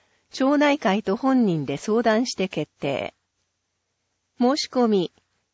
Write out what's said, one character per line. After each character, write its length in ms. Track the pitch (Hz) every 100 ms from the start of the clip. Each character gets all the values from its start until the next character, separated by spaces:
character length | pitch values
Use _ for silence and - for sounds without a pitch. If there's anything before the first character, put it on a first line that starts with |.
| _ _ _
町 260 | - 269 285
内 220 | 294 285
会 240 | 208 202
と 120 | - 190
本 300 | 269 262 208
人 200 | 160 139
で 120 | 143
相 240 | - 226
談 240 | 226 220 254
し 80 |
て 140 | - 190
決 240 | 165 151 _
定。 340 | 143 131 - - _ _ _ _ _ _ _ _ _ _ _ -
申 180 | 247 302
し 100 | -
込 200 | 254 233
み、 240 | 196 160 _ _ _ _